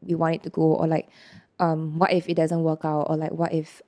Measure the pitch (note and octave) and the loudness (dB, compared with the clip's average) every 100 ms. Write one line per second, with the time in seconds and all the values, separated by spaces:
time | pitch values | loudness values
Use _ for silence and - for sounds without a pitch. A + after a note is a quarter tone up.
0 | - E3 E3 E3 - - D#3+ - D#3+ D#3+ | -4 0 0 -2 -4 2 2 4 2 0
1 | - - - - _ - E3+ D#3+ D#3+ D#3+ | -4 -18 -20 -20 _ -2 -2 0 -4 0
2 | F#3+ F3+ E3+ E3+ D#3+ E3+ D#3+ D#3 D#3 D3+ | 2 0 0 0 2 2 0 0 -2 -2
3 | D3 D#3 D#3 E3 E3+ D#3+ D#3 - | 0 -2 -2 -4 -2 -2 -6 -14